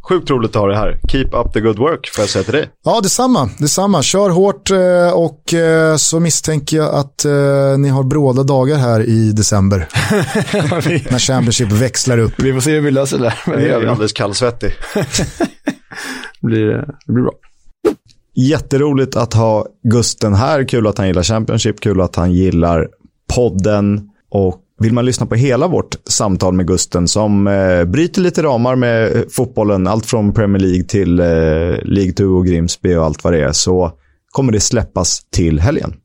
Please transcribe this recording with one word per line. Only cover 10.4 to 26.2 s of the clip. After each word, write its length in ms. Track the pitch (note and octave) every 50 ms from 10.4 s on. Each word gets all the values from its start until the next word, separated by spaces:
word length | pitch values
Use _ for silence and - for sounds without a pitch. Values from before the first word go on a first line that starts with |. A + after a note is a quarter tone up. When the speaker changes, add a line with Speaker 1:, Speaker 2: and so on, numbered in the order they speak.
| E3+ - - G#3 E3+ D3 F3+ E3+ C3
Speaker 3:
<laughs> 60 | D#3
Vi 160 | E3+ D3+ - -
Speaker 2:
När 80 | B2 B2
Championship 520 | - - C3 B2+ A#2+ A#2 A2 - B2 G2
växlar 460 | G#2 G#2 C3 B2 - - - C3 A#2+
upp. 160 | A#2 A2+ G#2 -
Speaker 3:
Vi 160 | - B2+ C3 C3
får 60 | B2+
se 120 | A#2+ D3+
hur 100 | D#3 D3+
vi 100 | D3 D3
löser 260 | C3+ C3+ C#3 C#3 -
det 60 | C#3 B2
där. 160 | A2+ G#2+ - -
Men 100 | - D#3
det 60 | C#3
Speaker 1:
Jag 80 | C3+ D3+
Speaker 3:
gör 80 | C#3+
Speaker 1:
är 40 | A#2+
Speaker 3:
vi. 60 | G#2+
Speaker 1:
alldeles 260 | A2+ A#2 G#2 G#2+ G#2+ -
kallsvettig. 580 | - A#2 G2+ G2+ - B2 A#2+ A#2 - - G2+ - - - - -
Speaker 3:
<laughs> 1500 | G#3 E3 - - - E3+ - - - E4+ - - - - - C#4 - - _ - - - - C4 B3+ - - - -
Blir, 260 | - B2 A2+ A2 G#2+ G#2+ A2+ A#2 - C#3+ - - _
det 60 | - A2+
blir 100 | A#2+ B2
bra. 80 | B2+ - _ _ - _ _ _ - - _ _ - - _ _ _ _ _ _ _ _
Speaker 1:
Jätteroligt 800 | - B2+ C3+ D3+ C#3+ - - C#3+ C3+ C#3+ D3+ C#3+ C3+ C3+ B2+ -
att 180 | - A#2+ A#2 -
ha 320 | A2+ A2+ A2+ A2 G#2 G2+ - _ _ - B2
Gusten 420 | G#2+ A#2+ A2+ - - _ A#2 G#2+ G2+
här. 340 | G2 B2 C#3+ D#3 C#3+ C3
Kul 200 | - - A#2+ A2
att 100 | G#2+ G2
han 100 | - G2+
gillar 160 | F#2+ F2+ F2+ F2
Championship. 560 | E2+ A2+ A2+ G#2+ G2 A2+ A#2 - A2 G#2 -
Kul 220 | - A2 G2 F#2
att 140 | F2+ F2 -
han 160 | - E2+ F2+ F2+
gillar 540 | F2+ F#2+ F#2 E2+ E2+ E2 E2+ E2+ E2 D#2+ - _ _ _ _ _ _ _ _ -
podden. 680 | B2+ B2 A2+ F#2+ F#2+ F#2 G#2+ G#2 G2+ G2+ G2+ G2+ G#2 G#2 - _ _ _ _
Och 280 | - G2+ G2 F#2 F2+ - _ _ _ _
vill 140 | G#2+ A2 A#2+
man 120 | A#2+ A#2+
lyssna 200 | B2+ A#2 - A#2+
på 100 | A2+ A#2
hela 320 | A2+ C3 C#3+ A#2+ A#2+ D3+
vårt 280 | F#3 D#3 G2+ G2 - - - _ -
samtal 440 | - -